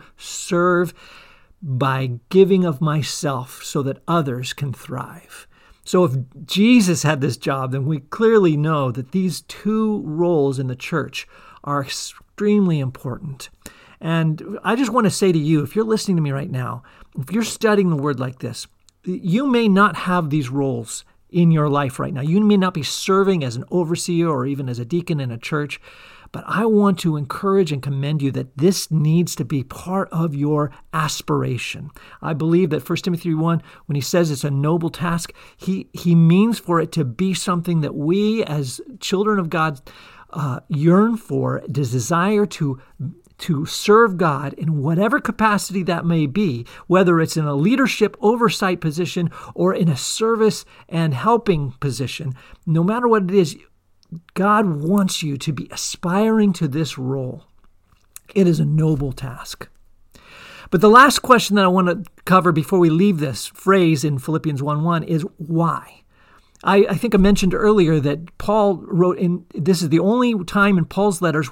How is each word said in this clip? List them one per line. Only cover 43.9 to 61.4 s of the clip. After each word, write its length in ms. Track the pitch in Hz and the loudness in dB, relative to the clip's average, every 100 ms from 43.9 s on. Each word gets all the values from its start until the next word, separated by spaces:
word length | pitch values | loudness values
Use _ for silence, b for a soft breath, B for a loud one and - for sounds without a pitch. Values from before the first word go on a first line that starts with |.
| 208 233 180 | 6 4 2
God 340 | 170 135 143 | -2 -2 -6
in 300 | - 156 151 | -6 -2 -2
whatever 380 | 139 170 220 294 | 0 0 0 0
capacity 640 | - - 220 202 - 190 | -4 0 0 0 -2 -6
that 200 | 175 170 | -2 -2
may 220 | 170 165 147 | 0 0 0
be, 400 | 190 202 120 120 B B | 0 -2 -2 -8 B B
whether 340 | 180 180 165 | 2 4 2
it's 160 | 160 165 | 0 -2
in 80 | 151 | -2
a 80 | |
leadership 640 | 143 170 269 262 - 208 - | 0 2 2 0 0 -2 0
oversight 640 | 208 233 233 - 190 180 | 0 2 2 0 -2 -2
position 480 | 160 147 170 180 170 B B | -4 -4 -4 -2 -4 B B
or 180 | B 175 | B 0
in 160 | 190 165 | 2 0
a 80 | 131 | 0
service 680 | - - 220 226 220 - - b b | -4 -2 0 2 2 0 -8 b b
and 240 | 165 160 | -2 -2
helping 560 | 127 208 233 233 160 139 - | -2 0 0 2 0 -2 -6
position. 540 | 143 123 123 - 156 127 B B - | -6 -4 -6 -8 -10 -10 B B -2
No 180 | 160 | 0
matter 240 | 175 226 247 | 2 0 2
what 140 | 220 | 2
it 80 | 180 | 2
is, 260 | 196 165 - - _ _ _ - 165 _ | 2 2 -2 -18 _ _ _ -20 -20 _
God 480 | - 196 208 208 147 | -2 2 2 2 -2
wants 420 | 160 202 185 - | 0 2 2 -2
you 140 | 156 135 | -6 -6
to 160 | - | -6
be 160 | 120 - | -6 -8
aspiring 840 | - - - 170 190 220 220 208 | -10 -10 -8 -2 0 2 4 2
to 120 | 175 156 | 2 -2
this 300 | 135 156 - | -2 -4 -4
role. 480 | 127 135 127 156 - _ _ _ _ _ _ - _ | -6 -4 -6 -10 -18 _ _ _ _ _ _ -20 _
It 120 | 202 180 | 2 2
is 120 | 160 | 4
a 60 | |
noble 480 | 147 156 156 147 139 | 2 2 2 0 -2
task. 560 | 127 131 123 - - - - _ _ _ B B B B B B | -8 -12 -12 -16 -16 -18 -20 _ _ _ B B B B B B
But 100 | 180 | 4
the 80 | 190 | 8
last 300 | 240 277 - | 10 8 6
question 380 | - 240 | 4 4